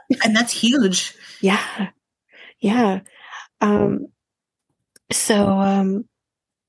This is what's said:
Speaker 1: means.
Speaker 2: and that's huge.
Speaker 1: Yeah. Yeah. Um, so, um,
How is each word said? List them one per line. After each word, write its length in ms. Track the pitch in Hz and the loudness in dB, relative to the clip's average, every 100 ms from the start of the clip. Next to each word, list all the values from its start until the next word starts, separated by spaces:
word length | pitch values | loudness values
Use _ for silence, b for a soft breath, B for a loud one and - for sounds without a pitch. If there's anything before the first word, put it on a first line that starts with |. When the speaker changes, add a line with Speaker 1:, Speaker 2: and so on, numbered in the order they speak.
| - | -4
Speaker 1:
means. 100 | 262 | -2
Speaker 2:
and 120 | 233 220 | 0 0
that's 180 | 240 | 0
huge. 600 | - 233 277 196 180 - B B B | 0 0 2 2 0 -6 B B B
Speaker 1:
Yeah. 480 | 190 196 - - 190 - _ _ _ B B - | 0 0 -4 -8 -10 -12 _ _ _ B B -4
Yeah. 400 | 202 240 208 190 B B B B B _ | 0 2 2 0 B B B B B _
Um, 460 | 208 208 202 - - _ _ _ _ _ _ _ _ _ - | 0 2 2 -2 -8 _ _ _ _ _ _ _ _ _ -8
so, 360 | - - 208 202 196 | -4 0 2 2 2
um, 460 | 196 196 190 196 - _ _ _ _ _ | 2 2 0 -2 -8 _ _ _ _ _